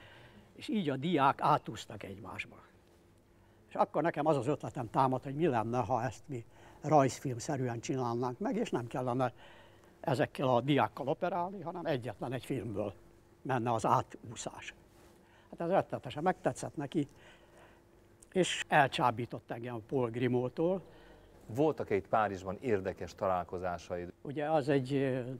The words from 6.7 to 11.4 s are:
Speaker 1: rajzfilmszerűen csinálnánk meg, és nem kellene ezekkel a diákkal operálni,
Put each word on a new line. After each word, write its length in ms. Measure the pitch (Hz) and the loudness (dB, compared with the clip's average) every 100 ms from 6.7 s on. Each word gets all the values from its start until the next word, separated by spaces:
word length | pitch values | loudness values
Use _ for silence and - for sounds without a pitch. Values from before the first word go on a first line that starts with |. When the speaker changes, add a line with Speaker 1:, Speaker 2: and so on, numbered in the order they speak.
| - | -10
Speaker 1:
rajzfilmszerűen 1000 | 143 147 135 - 143 123 - 143 127 117 | 4 6 6 2 -6 -6 -4 -2 -2 -4
csinálnánk 600 | - 139 120 117 127 123 | -4 -2 -2 -2 -2 -4
meg, 160 | 208 220 | -4 -2
és 140 | 233 | -2
nem 180 | 180 120 | -4 -4
kellene 460 | 147 127 123 123 - - - - - - - | -4 -2 0 0 -2 -20 -20 -20 -20 -20 -8
ezekkel 440 | - 143 147 - 139 | 0 2 2 2 2
a 140 | 123 | 4
diákkal 460 | 127 139 110 - 131 | 4 4 4 0 -4
operálni, 540 | 156 175 180 | -2 -2 -2